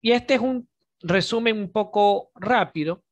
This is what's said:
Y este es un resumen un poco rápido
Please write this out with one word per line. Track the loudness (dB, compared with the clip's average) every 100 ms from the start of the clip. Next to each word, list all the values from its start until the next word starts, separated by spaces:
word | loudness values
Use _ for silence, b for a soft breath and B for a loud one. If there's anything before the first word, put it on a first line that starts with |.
Y | 2
este | 0 2
es | 0
un | 0 -4 -8 _ _ _
resumen | 0 0 0 0 0 -2
un | -2
poco | -4 -2 2 2 2 -4
rápido | -10 0 0 0 -4 -6 -6 _